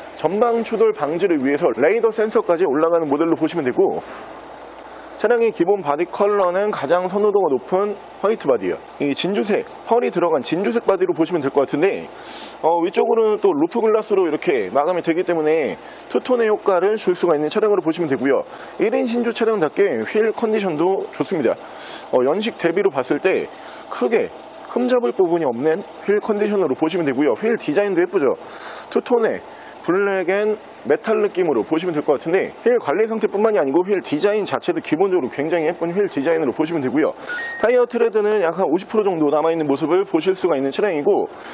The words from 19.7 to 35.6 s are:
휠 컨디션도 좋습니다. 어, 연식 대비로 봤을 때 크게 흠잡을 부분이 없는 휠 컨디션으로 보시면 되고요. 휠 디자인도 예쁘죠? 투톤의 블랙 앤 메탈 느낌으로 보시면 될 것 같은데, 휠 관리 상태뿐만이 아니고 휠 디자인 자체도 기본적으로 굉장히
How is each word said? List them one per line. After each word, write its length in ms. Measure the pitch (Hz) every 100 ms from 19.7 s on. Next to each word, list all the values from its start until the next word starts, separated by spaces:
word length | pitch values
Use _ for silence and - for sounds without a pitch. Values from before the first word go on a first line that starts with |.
| - 196 120 110
휠 240 | 214 220
컨디션도 800 | - 226 220 196 147 180 190 190
좋습니다. 380 | - 143 170 113 - - - - - -
어, 140 | 127 127
연식 320 | 185 220 -
대비로 320 | - 175 196
봤을 300 | 139 127 147
때 260 | 185 131 73 - - - -
크게 380 | - 247 214 - - - - -
흠잡을 420 | 240 247 247 240
부분이 320 | - 175 170 147
없는 380 | 117 151 170 - -
휠 160 | - 208
컨디션으로 560 | - 208 208 208 160 127
보시면 300 | 160 180 151
되고요. 280 | 127 147
휠 220 | 110 220 226
디자인도 440 | - 147 202 175
예쁘죠? 320 | 175 190 131 - - - - - -
투톤의 500 | - - 240 214 92 - - - - -
블랙 440 | 185 202 190 170
앤 260 | 196 214 214 - - -
메탈 300 | - - 214
느낌으로 460 | 208 - 180 120
보시면 300 | 101 165 180
될 120 | 151 147
것 80 |
같은데, 380 | 131 160 185 120 -
휠 140 | - 247
관리 260 | - 165 220
상태뿐만이 540 | 220 208 202 220 202
아니고 240 | 139 156 185
휠 140 | 190
디자인 440 | - 151 202 208 185
자체도 340 | 131 - 160
기본적으로 480 | - 156 196 180 127
굉장히 380 | - 156 170